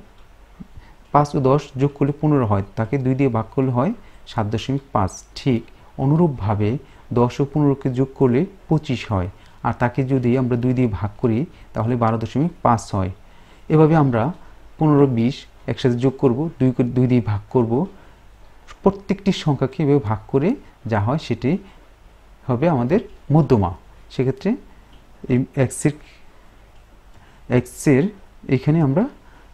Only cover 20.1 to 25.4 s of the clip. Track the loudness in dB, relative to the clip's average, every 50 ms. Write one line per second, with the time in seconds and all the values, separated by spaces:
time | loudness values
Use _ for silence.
20.1 | -4 -4 -4 -2 -2 0 0 0 -2 -4 -8 -16 -20 _ -6 -2 -2 0 0 0
21.1 | -2 -2 -4 -6 -6 -2 -2 -2 -2 -2 -4 -10 -20 -20 -20 -20 -20 _ -20 -20
22.1 | -20 -20 -20 -20 -20 -10 -6 -4 -2 0 0 2 2 0 0 0 0 0 -2 -4
23.1 | -12 -12 -2 2 2 2 4 4 4 4 2 0 -2 -8 -14 -20 -20 -20 -20 -10
24.1 | -6 -2 -2 -2 -2 -2 -2 -4 -4 -4 -6 -14 -20 -20 -20 -20 -20 -20 -20 -20
25.1 | -20 -12 -4 -2 0 0